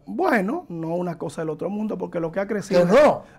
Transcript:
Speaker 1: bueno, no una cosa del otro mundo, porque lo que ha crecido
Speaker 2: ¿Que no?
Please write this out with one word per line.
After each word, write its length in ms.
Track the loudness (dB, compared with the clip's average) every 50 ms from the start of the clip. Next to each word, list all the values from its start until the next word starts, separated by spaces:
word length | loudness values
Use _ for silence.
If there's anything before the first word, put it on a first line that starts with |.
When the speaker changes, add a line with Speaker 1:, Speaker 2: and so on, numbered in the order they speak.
| _
Speaker 1:
bueno, 600 | -8 -4 -2 0 2 2 2 2 0 -4 -6 -8
no 280 | -8 -8 -8 -6 -4 -4
una 220 | -4 -4 -6 -6
cosa 240 | -6 -8 -8 -6 -6
del 80 | -6 -6
otro 200 | -6 -6 -6 -6
mundo, 280 | -4 -4 -4 -4 -4
porque 220 | -6 -6 -6 -4 -4
lo 120 | -4 -4
que 80 | -4 -4
ha 60 | -4
crecido 400 | -2 -4 -6 -2 2 4 4 6
Speaker 2:
¿Que 80 | 6 6
no? 300 | 8 6 6 4 0 -4 -14 -8